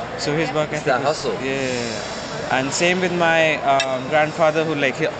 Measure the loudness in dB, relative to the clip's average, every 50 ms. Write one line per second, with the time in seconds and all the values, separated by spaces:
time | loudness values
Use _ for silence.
0 | -8 -8 -8 -6 -4 -2 0 0 0 0 0 -2 -2 -2 -4 -4 0 0 0 2
1 | 2 0 0 0 -2 -4 -4 -2 -2 -4 -2 -2 -2 -2 -2 -2 -4 -4 -4 -6
2 | -6 -8 -8 -8 -8 -8 -8 -6 -4 -2 0 0 0 0 0 2 2 2 2 2
3 | 0 0 0 2 2 4 4 4 4 4 2 0 2 2 2 2 2 0 -2 -4
4 | -2 0 2 2 2 2 2 2 2 4 4 2 2 0 0 0 0 0 0 0
5 | -2 -2 -2 -4